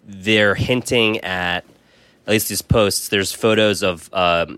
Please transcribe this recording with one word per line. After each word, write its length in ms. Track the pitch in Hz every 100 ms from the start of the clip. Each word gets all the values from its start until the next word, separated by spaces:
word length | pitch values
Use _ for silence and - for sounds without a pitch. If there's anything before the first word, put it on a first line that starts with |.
| -
they're 480 | 98 95 110 104 95
hinting 640 | 117 127 117 127 110 107
at, 420 | 90 92 90 87 - _ _ _ _ _ -
at 40 |
least 180 | 107 -
these 120 | 101
posts, 460 | - 120 101 - -
there's 220 | 104 95
photos 500 | - 113 110 107 95
of, 260 | 95 85 -
uh, 320 | - 87 85 80